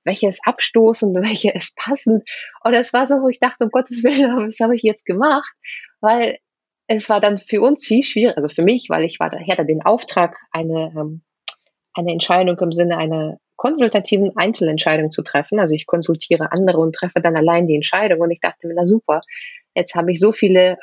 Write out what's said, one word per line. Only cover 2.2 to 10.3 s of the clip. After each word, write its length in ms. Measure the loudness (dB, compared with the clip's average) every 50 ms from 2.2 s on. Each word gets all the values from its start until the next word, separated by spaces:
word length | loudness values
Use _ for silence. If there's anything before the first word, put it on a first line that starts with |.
| 0 -4 -14 -16 -18 -18 -10 -6 -2
Und 100 | 2 2
das 200 | 2 2 2 0
war 120 | 0 2
so, 100 | 2 2
wo 120 | 2 2 0
ich 100 | 0 0
dachte, 260 | -2 -2 0 -2 -2
„Um 60 | 0
Gottes 320 | 0 0 -2 -2 -2 0 0
Willen, 280 | 2 4 4 2 2
<laughs> 180 | 2 0 -2 -4
was 120 | -2 -2
habe 140 | 0 0 2
ich 80 | 2 0
jetzt 220 | 0 -2 -2 -4
gemacht?“ 480 | -6 -2 0 2 2 2 0 -2 -6 -14 _ -18 -18 -18 -18 -18 -20 _ _
Weil 380 | 0 2 2 2 2 -2 -4 -6 _ _ _ _ _ _ _ _ _
es 220 | -4 -2 -2 0 0
war 100 | 0 2
dann 180 | 2 2 0 -2
für 220 | -4 -4 0 2
uns 260 | 2 2 2 0 0
viel 160 | 0 2 2 2
schwieriger, 340 | 0 0 2 2 2 2
also 120 | 0 -4 -4
für 140 | -2 0 2
mich, 260 | 2 2 0 -2 -2
weil 160 | -2 -2 -2
ich 160 | -2 -4 -4
war, 120 | -6 -6 -6 -6
ich 80 | -6 -4
hatte 160 | -2 -2 0
den 160 | -2 -2 0 0
Auftrag, 540 | 0 0 0 -2 -2 -2 0 0 0